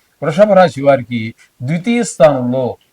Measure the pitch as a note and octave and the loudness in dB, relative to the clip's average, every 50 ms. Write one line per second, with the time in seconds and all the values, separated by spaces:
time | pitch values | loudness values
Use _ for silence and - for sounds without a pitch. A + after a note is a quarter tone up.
0 | _ _ _ - C#3 D#3+ D3 F3+ G#3 G#3+ G3 F#3 F#3 D3+ - C3 C#3 C#3+ C#3 B2+ | _ _ _ -8 -6 -2 2 2 2 4 4 4 2 2 0 -2 0 0 0 0
1 | A#2+ A2 B2 A2+ A2 A2+ - _ _ _ _ - B2 C3+ E3 E3+ F3 A#3+ A#3 A#3+ | -2 -6 -8 -6 -6 -8 -12 _ _ _ _ -12 -8 -6 -6 -4 -4 -2 -2 -2
2 | A3+ - - - E3 D3+ C#3 C3 B2 B2 B2 C3 B2+ A2 G2+ - _ _ | -2 -4 0 4 4 4 4 2 -2 -2 -2 -4 -4 -6 -8 -10 _ _